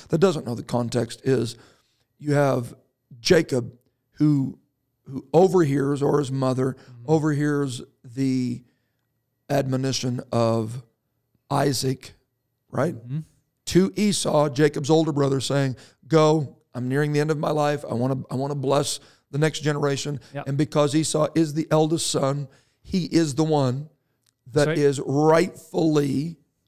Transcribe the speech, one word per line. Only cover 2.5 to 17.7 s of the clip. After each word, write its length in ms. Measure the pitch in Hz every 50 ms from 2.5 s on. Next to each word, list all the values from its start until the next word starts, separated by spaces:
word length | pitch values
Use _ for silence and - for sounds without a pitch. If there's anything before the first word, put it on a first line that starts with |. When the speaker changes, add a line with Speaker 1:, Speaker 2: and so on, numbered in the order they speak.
| 127 127 120 123 - - _ _ _ _ _ _ 139 117
Speaker 1:
Jacob 520 | - - 185 170 165 - 139 123 120 - - _ _ _ _ _ _ _ _ -
who 400 | 151 151 147 139 131 - - - _ _ _ _ _ _ _ _ _ -
who 160 | 135 - - _ -
overhears, 680 | 165 185 180 165 180 165 135 139 143 139 143 143 135
or 180 | 143 151 147 147
his 120 | 143 120
mother, 420 | 135 135 135 131 127 127 131 131 127
Speaker 2:
Mm-hmm. 380 | - - - 123 120 117 139
Speaker 1:
overhears 680 | 160 156 151 156 147 143 147 151 147 143 143 135 120 - - - _ _ -
the 600 | 127 117 135 135 131 131 127 123 120 120 123 - _ _ _ _ _ _ _ _ _ _ _ _ _ _ _ _ -
admonition 720 | 143 143 135 131 131 131 131 135 123 - - 127 120 123 - -
of 520 | - 120 117 113 113 113 110 113 120 131 - _ _ _ _ _ _ _ _ _ _ _ _ -
Isaac, 640 | 139 139 139 147 135 117 135 135 139 - - - - _ _ _ _ _ _ _ _ _ _ _
right? 260 | - 113 139 175 139
Speaker 2:
Mm-hmm. 240 | 113 113 123 135 160 156 - _ _ _ _ _ _ _
Speaker 1:
To 280 | - - 170 190 - -
Esau, 540 | 180 214 208 185 - - - - 151 147 151
Jacob's 400 | 127 131 156 151 - 165 143 139
older 220 | 160 160 160 160
brother, 280 | 143 143 143 135 135 135
saying, 340 | - - 135 143 139 135 120 - - - _ _ _ 123
"Go, 500 | 160 156 156 151 160 160 139 117 - _ _ _ -
I'm 140 | 123 123 127
nearing 260 | 131 143 151 147 147
the 60 | 147
end 120 | 151 156
of 60 | 156 143
my 140 | 156 165
life. 320 | 156 151 147 147